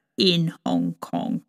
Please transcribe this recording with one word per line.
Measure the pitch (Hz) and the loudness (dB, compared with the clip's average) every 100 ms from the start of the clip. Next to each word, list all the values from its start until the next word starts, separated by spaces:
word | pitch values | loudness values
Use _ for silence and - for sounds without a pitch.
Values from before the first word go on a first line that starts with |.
| _ - | _ 0
in | 190 170 165 - | 2 4 0 -2
Hong | - - - | -2 0 -2
Kong. | 165 - - - - | -4 -8 -6 -4 -6